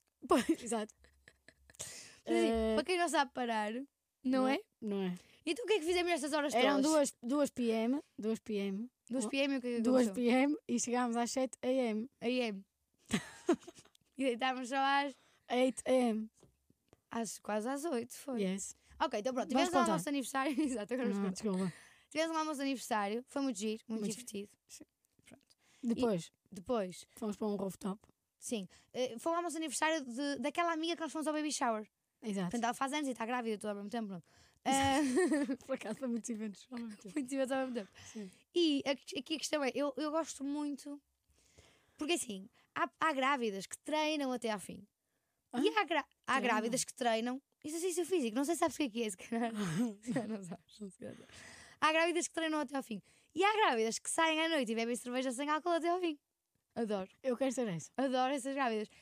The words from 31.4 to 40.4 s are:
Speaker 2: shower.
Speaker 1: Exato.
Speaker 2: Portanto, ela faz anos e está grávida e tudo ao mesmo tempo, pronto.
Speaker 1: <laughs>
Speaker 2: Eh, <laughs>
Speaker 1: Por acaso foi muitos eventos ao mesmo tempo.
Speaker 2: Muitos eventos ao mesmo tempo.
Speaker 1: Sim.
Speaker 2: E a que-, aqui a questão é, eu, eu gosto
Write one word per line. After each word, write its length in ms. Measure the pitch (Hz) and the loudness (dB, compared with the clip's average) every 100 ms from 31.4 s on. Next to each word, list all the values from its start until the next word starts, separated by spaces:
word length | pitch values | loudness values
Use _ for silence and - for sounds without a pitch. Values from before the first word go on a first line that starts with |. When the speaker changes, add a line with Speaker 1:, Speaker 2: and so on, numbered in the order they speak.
| 302 | -2
Speaker 2:
shower. 360 | - 247 220 208 _ _ _ | 0 0 -2 -6 _ _ _
Speaker 1:
Exato. 240 | 226 196 180 | -6 -2 -2
Speaker 2:
Portanto, 120 | 240 | 0
ela 100 | 233 | -2
faz 200 | 240 269 | -2 -2
anos 140 | 302 269 | 0 -2
e 40 | |
está 140 | 233 226 | -2 -4
grávida 300 | 247 226 208 | -2 -4 -4
e 20 | |
tudo 120 | 214 | -6
ao 60 | 202 | -6
mesmo 140 | 208 | -6
tempo, 180 | 233 208 | -6 -6
pronto. 160 | 175 - | -8 -14
Speaker 1:
<laughs> 140 | - - _ 247 | -20 -20 _ 0
Speaker 2:
Eh, 340 | 269 269 269 | 2 4 2
<laughs> 640 | 277 254 277 294 254 269 - | 2 2 4 2 0 -4 -6
Speaker 1:
Por 100 | 262 | -6
acaso 220 | 202 220 | -6 -6
foi 80 | 254 | -4
muitos 200 | 233 247 | -4 -4
eventos 380 | 214 220 185 - | -6 -8 -10 -12
ao 80 | 240 | -12
mesmo 200 | 226 208 | -10 -12
tempo. 160 | 196 302 | -8 -6
Speaker 2:
Muitos 160 | 254 | -4
eventos 180 | 269 262 | -2 0
ao 60 | 269 | 0
mesmo 140 | 262 233 | -2 -4
tempo. 140 | 190 - - | -8 -14 -14
Speaker 1:
Sim. 180 | 220 190 - _ | -12 -12 -16 _
Speaker 2:
E 300 | 349 330 277 269 | 2 4 2 0
a 80 | |
que-, 240 | 269 - 330 | -4 -6 -10
aqui 160 | - 320 | -6 -6
a 20 | |
questão 260 | - 302 | -2 0
é, 80 | 262 | 0
eu, 200 | 254 285 277 | 0 -2 -2
eu 160 | 302 | -2
gosto 320 | 320 294 - | -2 -4 -6